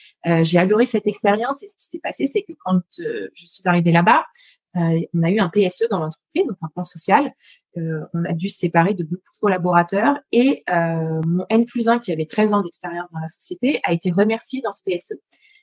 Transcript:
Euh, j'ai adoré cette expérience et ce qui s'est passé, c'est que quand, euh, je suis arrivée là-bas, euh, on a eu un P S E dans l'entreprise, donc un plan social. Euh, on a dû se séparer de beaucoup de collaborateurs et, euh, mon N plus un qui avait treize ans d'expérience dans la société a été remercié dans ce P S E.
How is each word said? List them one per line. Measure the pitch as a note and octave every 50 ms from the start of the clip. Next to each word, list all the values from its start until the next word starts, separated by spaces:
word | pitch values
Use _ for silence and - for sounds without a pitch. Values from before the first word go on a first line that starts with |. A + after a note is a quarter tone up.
| - - _ _ -
Euh, | E3 E3+ E3 E3
j'ai | D#3+ F3 F3
adoré | F3+ F#3+ G#3+ G#3+ B3
cette | - - G#3 -
expérience | G#3 G3+ - - G3+ G#3 G#3+ A#3 C4 C#4 C#4 -
et |
ce | - -
qui | - -
s'est | - - -
passé, | - - - - C4+
c'est | C4+ - - -
que | - - - _
quand, | F#3 F#3 F#3 - - - -
euh, | E3 D3 B2 G#2+ F#2+ - -
je | - F3
suis | - - - -
arrivée | F3+ F3 F3 E3+ E3+
là-bas, | E3 E3+ F3 - B3+ A#4+ - - _ - - - _ _ _ _ -
euh, | F3 E3+ E3 E3 E3 E3+ - -
on | E3+ E3
a | E3+
eu | G3 A3
un | G3+ E3
P | - G#3 G3
S | F3+ - - -
E | -
dans | G#3 F3
l'entreprise, | D#3 D#3 - - _ _ _ D#4+ G4
donc | C4+ F#3+ - E3
un | D#3
plan | - F3+ F3+
social. | - - E3 - - F#3+ B3+ D4 - - _ _ - - _ _ _ _
Euh, | E3+ E3 D#3+ D#3+ D#3 D#3 - -
on | E3+ E3+
a | - E3+
dû | D#3+ F3+ G3
se | - -
séparer | - E3 - E3+ E3 G3 G#3
de | F3+ E3
beaucoup | D3+ F3
de | - - _ _ _
collaborateurs | - G#3 F#3 F3+ E3 F3+ E3+ F3 E3+ - G3 G3 A#3 C#4 C#4+ - - _
et, | - A#3+ B3+ C4+ - - - -
euh, | F3+ E3+ E3+ E3 E3 E3 D#3+ D#3+ D#3+ D#3+ D#3+
mon | E3 F3 F3+ - -
N | A3 A3+ A#3+
plus | A#3+ - A#3+ A3+ A3+
un | A#3 A#3
qui | - - E3
avait | D#3 D#3
treize | - - G#3+ G#3+ G#3 G#3
ans | G3+ F3+
d'expérience | E3+ - - - F3 E3+ E3+ F3+ E3+ E3
dans | D#3+
la | E3 D#3+
société | - - - - F3+ - B3 C4+ D4+ - -
a | F3+ E3+
été | E3 - F#3
remercié | E3 G3 G#3 A3 A3+ A3+ - - C4 C4 A#3+
dans | G#3+ -
ce | - -
P | F#3+ F3+
S | E3+ - - -
E. | - _ _ _ _ _ _ _ _